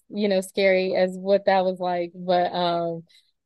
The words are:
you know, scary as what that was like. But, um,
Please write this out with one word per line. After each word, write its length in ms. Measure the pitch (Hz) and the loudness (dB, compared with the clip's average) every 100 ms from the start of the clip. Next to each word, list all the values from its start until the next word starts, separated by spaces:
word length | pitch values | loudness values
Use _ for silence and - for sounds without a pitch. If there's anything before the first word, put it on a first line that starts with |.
| _ | _
you 180 | 208 208 | -4 0
know, 120 | 190 | 0
scary 520 | 190 - 196 185 190 190 | -2 0 2 4 2 0
as 160 | 185 | 0
what 340 | 185 190 196 196 | -2 0 0 2
that 180 | 190 | 2
was 160 | 185 185 | 2 -2
like. 320 | 180 175 175 | -4 -4 -6
But, 380 | 185 180 180 175 | -8 -2 0 0
um, 520 | 175 175 170 170 165 165 _ _ _ | -2 -2 -2 -4 -6 -12 _ _ _